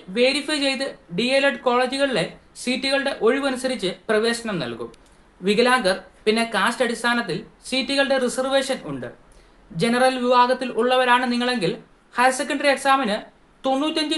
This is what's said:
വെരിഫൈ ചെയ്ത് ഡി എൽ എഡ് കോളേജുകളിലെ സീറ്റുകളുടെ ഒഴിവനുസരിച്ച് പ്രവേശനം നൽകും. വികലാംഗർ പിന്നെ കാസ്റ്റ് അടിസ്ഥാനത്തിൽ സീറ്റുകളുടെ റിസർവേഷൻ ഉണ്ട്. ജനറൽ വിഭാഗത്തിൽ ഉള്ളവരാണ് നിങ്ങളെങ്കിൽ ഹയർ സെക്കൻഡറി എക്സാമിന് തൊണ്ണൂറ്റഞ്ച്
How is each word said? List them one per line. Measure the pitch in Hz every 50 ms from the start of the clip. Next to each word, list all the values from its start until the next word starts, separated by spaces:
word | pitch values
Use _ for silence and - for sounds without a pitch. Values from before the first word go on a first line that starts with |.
| - - 185
വെരിഫൈ | 233 247 262 277 294 285 - 311 294 277
ചെയ്ത് | 269 269 240 269 269 - - - - 175
ഡി | 180 240 247 269
എൽ | 277 285 277
എഡ് | 240 - -
കോളേജുകളിലെ | 254 240 247 254 254 262 269 277 277 240 175 175 - - - - _ _ -
സീറ്റുകളുടെ | - 247 262 262 262 269 277 269 262 269 - - 196
ഒഴിവനുസരിച്ച് | 226 262 277 277 277 262 247 262 254 254 - 190 175 - - - -
പ്രവേശനം | 220 214 220 233 233 226 - 220 202 165 127
നൽകും. | 120 113 113 120 113 - - - _ _ _ _ _ _ - 180 196
വികലാംഗർ | 208 202 240 247 254 254 202 180 190 185 - - - - -
പിന്നെ | 214 214 233 233 226 220
കാസ്റ്റ് | 196 196 233 240 - 254
അടിസ്ഥാനത്തിൽ | 233 233 226 - 240 240 233 220 185 156 - - - - _ - -
സീറ്റുകളുടെ | 254 262 262 269 277 277 269 254 269 262 254
റിസർവേഷൻ | 240 - 262 262 269 269 277 262 - 254 - - 156
ഉണ്ട്. | 139 127 123 117 - - _ - _ - _ _ _ _ _ - - 165 196
ജനറൽ | 233 240 247 262 262 262 254 240
വിഭാഗത്തിൽ | 247 247 247 247 247 254 254 262 247 - 214
ഉള്ളവരാണ് | 233 247 254 254 254 247 240 247 262 240 240
നിങ്ങളെങ്കിൽ | 240 240 247 247 240 175 - 233 - - - _ _ _ _ - -
ഹയർ | 247 262 254 254
സെക്കൻഡറി | 285 240 302 277 285 285 269
എക്സാമിന് | 262 - 277 269 277 269 208 202 220 - - - _ _ _ _ _ -
തൊണ്ണൂറ്റഞ്ച് | 269 262 269 302 311 320 320 311 294 311